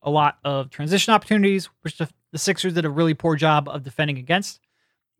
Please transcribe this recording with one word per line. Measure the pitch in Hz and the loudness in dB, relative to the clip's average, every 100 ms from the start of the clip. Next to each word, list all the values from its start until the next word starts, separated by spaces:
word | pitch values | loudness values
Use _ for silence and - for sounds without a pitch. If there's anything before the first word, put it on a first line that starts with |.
a | 147 | -2
lot | 151 147 - | 2 2 0
of | 143 139 131 | -4 -4 -6
transition | - 147 190 - | -8 -2 0 4
opportunities, | 214 - 214 202 196 170 _ | 2 2 2 2 0 -4 _
which | 160 - | -12 -8
the, | 160 _ _ | -10 _ _
the | 156 | -6
Sixers | - 180 185 | -2 -2 0
did | 170 156 | 0 -2
a | |
really | 143 165 | 2 0
poor | 151 170 151 | 2 0 2
job | 156 151 143 | 2 2 0
of | 147 | -8
defending | 135 - 151 139 | -10 -4 -4 -4
against. | 127 175 202 - _ _ _ _ _ _ | -2 -2 -2 -12 _ _ _ _ _ _